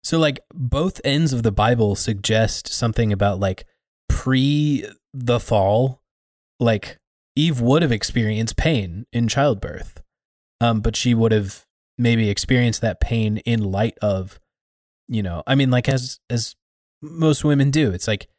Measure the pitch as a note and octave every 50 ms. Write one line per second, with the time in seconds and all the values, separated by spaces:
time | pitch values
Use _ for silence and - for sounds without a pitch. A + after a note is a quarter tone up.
0 | - - - E3 D#3+ D3 C3+ - _ _ - F3 C3 A#2+ - C#3 E3 F#3+ - -
1 | - C#3 C#3 D3 E3 D3 C3 A#2+ A2+ A2+ G2 G#2+ G#2 A#2 B2+ A#2 A2 G2+ G2 -
2 | - - G#2+ G2 G2 - A2 A2 A2 G#2 - - - - - - B2 A#2 A2 -
3 | A#2 G#2+ G#2 F#2 G2+ G2+ G2 F#2 G2+ F#2+ F#2 - - _ _ _ _ _ _ _
4 | _ - - - - C3 C3 C3 C3 C#3+ D3 D3 D3+ D3+ C#3+ A#2+ - G#2+ - _
5 | _ _ - C3+ B2 A#2+ A#2+ A#2+ - - A#2 G#2 F#2+ G2 G#2 A2+ C3 C3+ B2+ _
6 | _ _ _ _ _ _ _ _ _ _ _ _ B2 A#2 A2 G2 - - - _
7 | _ _ _ _ _ _ _ C#3 D#3 E3+ D3 A#2+ A#2 A#2+ C3+ E3 E3+ C#3 A#2 G#2
8 | - - - B2 A2+ G#2+ G#2+ G#2+ A2+ A2 - - - D#3+ D#3+ A#2 G2 F2 E2 G2
9 | B2 _ - A#2+ A#2 A2 - C#3 C#3+ D3 A2 G2 - - - - - - - -
10 | - _ _ _ _ _ _ _ _ _ _ _ A#2 A#2 A2+ G#2+ G#2+ A#2 G#2+ -
11 | - B2+ A#2 A2+ A2+ A2+ A2 G#2+ G2+ G2 - - _ _ _ _ _ _ _ -
12 | A#2+ A#2 A#2 A2+ A2 G#2 G2+ - - - C3 B2 B2 A#2 A2 - - A2 F2 _
13 | - - A#2 A2+ A2 G#2+ G#2 A2 - A#2 A#2 A2 G#2 F#2+ F#2+ G2 A2 A2+ - -
14 | - G#2 G2 F#2+ F#2 F#2+ - - _ _ _ _ _ _ _ _ _ _ _ _
15 | _ - A#2 A2 G2+ F2+ E2+ E2+ - - C3+ C#3 C#3 C3 B2+ B2 A#2+ - C#3 B2+
16 | B2+ B2+ - _ _ _ B2 A#2 A2+ - - _ _ _ _ _ _ _ _ _
17 | D3+ D3+ E3 E3 D#3+ D#3 D3+ - - D3 D3 C#3 C3+ C#3+ C#3 D#3 D3+ A2 F2+ F2+
18 | - - G#2+ G2 - _ _